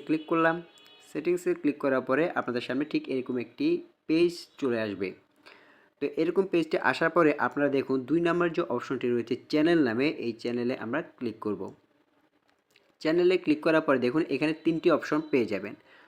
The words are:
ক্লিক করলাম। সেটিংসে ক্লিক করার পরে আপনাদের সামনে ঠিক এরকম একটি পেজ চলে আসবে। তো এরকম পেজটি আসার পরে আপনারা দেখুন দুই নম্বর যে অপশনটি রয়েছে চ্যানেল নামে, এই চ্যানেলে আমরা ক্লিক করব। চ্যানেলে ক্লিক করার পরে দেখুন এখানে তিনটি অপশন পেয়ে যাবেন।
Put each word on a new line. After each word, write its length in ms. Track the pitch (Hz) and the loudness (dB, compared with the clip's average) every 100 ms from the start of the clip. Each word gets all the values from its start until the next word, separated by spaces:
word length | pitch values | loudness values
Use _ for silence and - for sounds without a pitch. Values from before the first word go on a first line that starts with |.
| - | -2
ক্লিক 160 | 156 - | -4 0
করলাম। 240 | 165 165 170 170 - - - - | 2 2 0 -6 -20 -20 -20 -14
সেটিংসে 380 | 156 175 175 180 170 | -6 -2 -2 -2 0
ক্লিক 160 | 147 139 | 0 0
করার 200 | 143 131 123 | 0 0 2
পরে 140 | 131 165 131 | 0 0 -2
আপনাদের 240 | 123 120 - | -4 -4 -4
সামনে 180 | 127 151 | -4 -2
ঠিক 100 | 156 - | -4 -4
এরকম 220 | 131 127 123 113 | -6 -4 -6 -6
একটি 220 | - 147 175 - _ - | -4 0 -2 -4 _ 0
পেজ 220 | 160 175 175 - - | 2 2 0 -14 -6
চলে 160 | 135 117 110 | -2 0 -2
আসবে। 220 | 95 95 - _ _ - - - _ _ _ | -4 -6 -8 _ _ -20 -20 -20 _ _ _
তো 60 | 143 - | -4 0
এরকম 220 | 165 175 185 | 0 0 2
পেজটি 260 | 170 160 185 117 | 0 0 0 0
আসার 200 | 131 165 170 | 2 2 4
পরে 160 | 156 143 127 | 4 4 0
আপনারা 220 | 143 143 135 | 0 2 2
দেখুন 200 | 127 131 123 | 0 -2 0
দুই 100 | 165 170 | 0 2
নম্বর 200 | 170 175 165 | 2 0 0
যে 80 | - 120 | -2 -4
অপশনটি 320 | - 131 123 | -4 -2 0
রয়েছে 260 | 120 113 120 - | 0 -2 -6 -2
চ্যানেল 280 | 151 156 170 131 | 2 4 4 4
নামে, 200 | 113 143 - 117 | 2 0 -2 -6
এই 80 | 110 | -6
চ্যানেলে 340 | 120 120 120 131 110 | -4 -2 -2 -4 -4
আমরা 140 | 139 165 - | -6 -6 -8
ক্লিক 200 | 117 110 107 | -8 -6 -4
করব। 160 | 92 95 - _ _ _ _ _ _ _ _ _ _ _ _ | -4 -8 -14 _ _ _ _ _ _ _ _ _ _ _ _
চ্যানেলে 320 | 156 170 180 180 | 0 2 4 2
ক্লিক 180 | 170 147 165 | 2 0 2
করার 180 | 160 156 | 2 4
পরে 120 | 131 123 | 2 2
দেখুন 160 | 151 165 135 | 0 -2 -2
এখানে 180 | 151 156 160 | -2 -2 -2
তিনটি 220 | 165 175 147 | 0 2 2
অপশন 220 | - 151 156 | 0 -4 0
পেয়ে 160 | 139 107 | 0 0
যাবেন। 200 | 98 101 - _ - | -4 -6 -14 _ -20